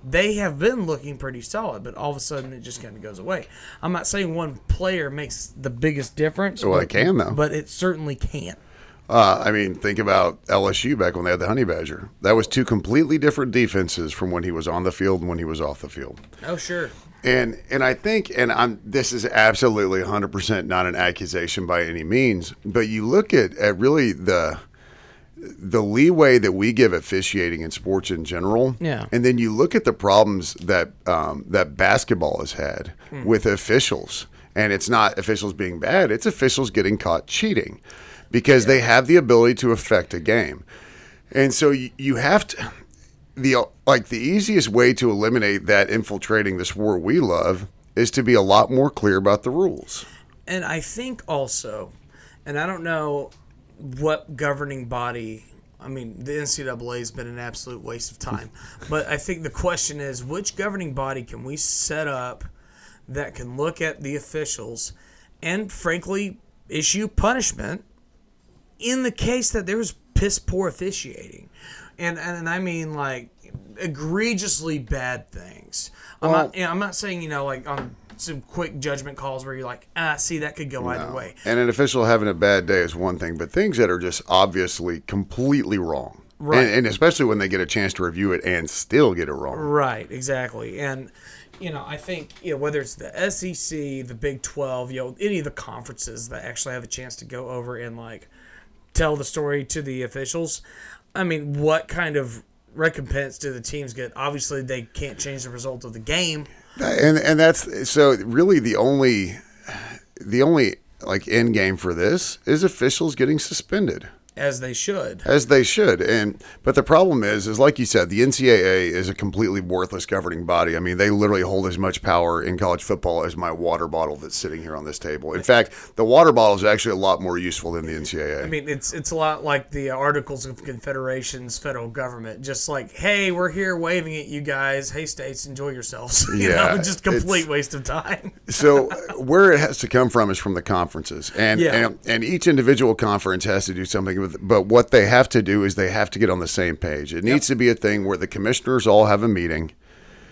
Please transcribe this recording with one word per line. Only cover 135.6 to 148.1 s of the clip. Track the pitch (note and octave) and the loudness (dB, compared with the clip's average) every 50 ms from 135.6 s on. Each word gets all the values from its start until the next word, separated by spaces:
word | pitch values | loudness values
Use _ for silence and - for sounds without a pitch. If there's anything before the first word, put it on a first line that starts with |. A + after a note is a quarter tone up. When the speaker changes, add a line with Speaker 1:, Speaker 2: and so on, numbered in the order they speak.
| C#3 C#3 | -8 -8
Speaker 1:
yourselves." | C3 B2 A#2 - B2+ A2+ A#2+ B2+ - - - - | -8 -8 -10 -10 -10 -10 -4 0 2 2 2 2
<laughs> | G#2 G2+ | 0 2
You | G2 F#2 | 2 4
Speaker 2:
Yeah, | E2+ E2 E2+ E2+ F2+ | 6 6 6 4 4
Speaker 1:
know, | - | 2
just | D#3+ F#3+ F#3 - - | 0 -2 -4 -4 -2
complete | G3 B2 A#2+ - F3+ G3 F3 | 0 0 0 0 0 0 0
Speaker 2:
it's | D#3+ D3+ | 0 0
Speaker 1:
waste | D3 D3 C#3 - - | -2 -2 -2 -4 -8
of | C#3 B2 | -10 -8
time. | - C#3 D#3+ - F3+ G3 - - G3+ - - | -6 -6 -6 -6 -6 -8 -8 -10 -12 -16 -16
<laughs> | - - | -12 -8
Speaker 2:
So | - - D3 D3 C#3+ C#3 - - - - - - - - | -2 4 8 8 8 8 6 4 -2 -8 -10 -10 -10 -6
where | C3 B2+ D#3 F#3 G3 F#3+ E3 | 0 4 8 8 10 10 8
it | C#3+ | 8
has | D#3 C3+ C3+ - | 6 2 0 -2
to | - A#2 | -2 2
come | - B2+ B2+ A#2+ | 4 4 4 6
from | - A#2+ A2 G2+ | 4 4 4 4
is | F#2+ - | 2 -2
from | - G#2 F#2+ | -2 -2 -2
the | F2 F2 | -2 -2
conferences. | - G2+ F2+ E2+ D#2+ - D#2+ D2+ - D#2 D#2 - - - | 0 0 0 0 0 -4 -8 -10 -10 -10 -10 -10 -6 -2
And, | - A2 A2 A2 E3+ | 0 2 4 4 4
Speaker 1:
Yeah. | E3+ D#3 - | 4 4 4
Speaker 2:
and, | A#2 A#2 A2 - - - | 2 2 0 -2 -4 -4
and | - A2+ A#2 A2+ | -2 -2 0 0
each | A#2+ F#3 E3+ - | -2 -2 2 4
individual | F3 D3+ C3+ B2 B2 C#3 A#2 C3 A2+ A2 | 4 4 6 6 6 6 6 6 4 4
conference | - A#2+ G#2+ G2+ G2+ - F#2+ F#2 F2+ F2+ | 4 2 0 0 0 0 0 -2 0 0
has | G#2+ F#2+ G2 G2 | 0 0 0 0
to | F#2+ F#2 | -2 -4
do | F2+ F#2 | -4 -4
something | F2+ - G2+ F#2+ F#2+ F#2 F#2+ | -2 -2 -2 -2 -2 -2 -2
with, | F#2+ F#2 D#2 - | -2 -4 -6 -4
but | F#2+ F#2+ A2+ G#2 F#2 | 0 4 4 4 4
what | G2+ A2+ B2 A#2+ - | 6 6 6 6 8
they | - A#2+ G2+ | 6 6 6
have | G#2 B2 B2 B2+ - | 8 6 6 6 6
to | - A#2 G#2 | 4 2 2
do | F#2+ G2+ G#2 G2 | 4 2 2 2
is | G2 F#2+ | 2 2
they | G#2 F#2+ F#2 | 0 0 0
have | F#2+ G#2+ G#2 - | 0 0 -2 -2
to | - G2 | 0 2
get | A2 F#2+ | 2 2
on | F2+ F2+ | 2 2
the | E2+ D#2+ | -2 -2
same | - - F2+ F2 D#2 | -2 0 0 0 -2
page. | - - E2+ D2+ D2+ D2 C#2+ D#2 | -2 -4 -6 -4 -6 -6 -8 -6
It | E2 F#2 | -4 0
Speaker 1:
Yep. | A2+ C3+ | 2 2
Speaker 2:
needs | D3 - - | 2 2 0
to | C#3 | 0
be | A2+ B2+ A#2 | 2 4 4
a | A2+ | 4
thing | A2+ - G#2+ G#2 G#2 F#2+ | 4 2 0 0 0 0
where | F#2+ | -2